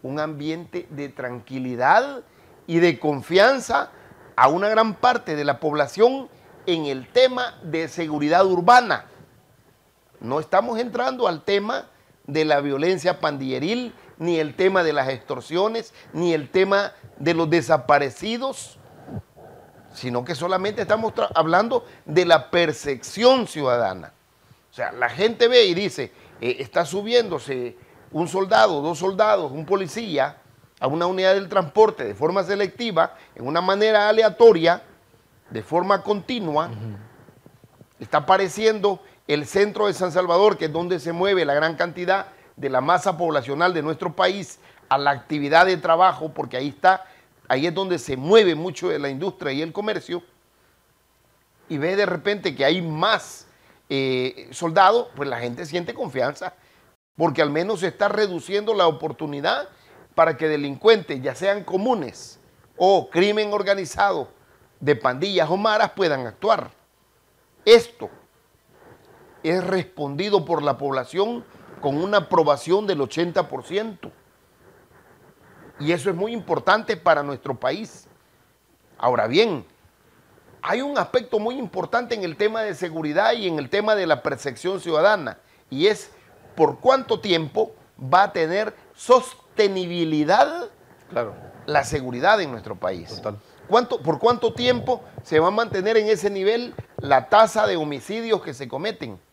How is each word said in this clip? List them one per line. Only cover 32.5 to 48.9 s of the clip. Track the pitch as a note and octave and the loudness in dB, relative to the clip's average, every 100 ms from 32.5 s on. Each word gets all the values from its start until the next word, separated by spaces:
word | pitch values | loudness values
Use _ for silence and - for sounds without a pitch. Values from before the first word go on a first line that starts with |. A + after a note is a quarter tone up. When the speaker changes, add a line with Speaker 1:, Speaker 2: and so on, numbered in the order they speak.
| G3+ G3 - A#3 E3 E3 - - - | -2 -2 -4 -2 0 0 -2 -20 -10
Speaker 1:
en | A#2+ | -4
una | D#3+ | -2
manera | F#3 G3 G#3+ G#3+ G#3 | 0 2 4 4 4
aleatoria, | G#3+ A3 G#3+ A#3 F3+ E3 F3 - _ _ _ _ _ _ | 4 2 8 8 8 4 2 -4 _ _ _ _ _ _
de | A2+ | -12
forma | G#2+ E3+ F3+ G3 | -4 -2 2 0
continua, | G3 G#3 - B3 F3+ D3+ E3 | 0 -6 -4 -6 -2 -4 -4
Speaker 2:
Ujú. | A2 A2 G2+ G#2+ - - _ - _ _ _ - _ | -8 -12 -14 -18 -20 -20 _ -20 _ _ _ -20 _
Speaker 1:
está | A2 D3+ | -2 -2
apareciendo | D3 F#3+ F#3+ G3+ A3 G#3+ G3 F#3 - _ - | 2 2 2 0 0 2 0 -2 -10 _ -2
el | D3 C#3 | -2 0
centro | G3 G#3 G#3 G#3 | 0 0 2 -2
de | |
San | D3+ F3+ | 0 -2
Salvador, | E3 F3+ E3+ G#3 G3 | 0 2 6 4 4
que | D#3+ | -4
es | |
donde | D#3 F3 F3+ | -4 -2 -4
se | D3+ | -4
mueve | E3+ G3 F#3+ D3+ | -2 0 2 2
la | |
gran | C#3+ D#3+ E3 | 2 0 -2
cantidad | F3 E3 F3+ F#3+ - - _ - | -4 -4 -2 -2 -2 -16 _ -10
de | C#3 | -2
la | C3 | 0
masa | C#3 F3 F#3+ E3 | 2 2 2 -2
poblacional | E3+ D3 B2 C#3 F3 | 0 -2 -2 0 0
de | E3+ | 0
nuestro | D3 D3+ F3+ D3 | -4 -4 -6 0
país, | F#3 G3+ F3+ - _ _ _ | -2 -2 -10 -16 _ _ _
a | C3+ | 0
la | C#3+ | 0
actividad | C#3 - D3+ C#3+ D#3+ F#3 | -2 -4 -4 2 4 4
de | F3+ | 2
trabajo, | E3+ E3 F#3 D3+ D#3 | 2 4 4 2 -8
porque | C#3+ C#3 B2+ | -8 -8 -6
ahí | C#3+ | -8
está, | - F3+ F#3 - - _ _ _ | 0 2 2 -4 -20 _ _ _
ahí | C3 D#3+ | -2 0
es | |
donde | E3+ G3 F3 | -2 -4 -4
se | - C3 | -4 -8
mueve | C#3+ A3+ G3 | 4 6 6
mucho | D3+ F3 - | 0 -4 -6
de | F3+ | -4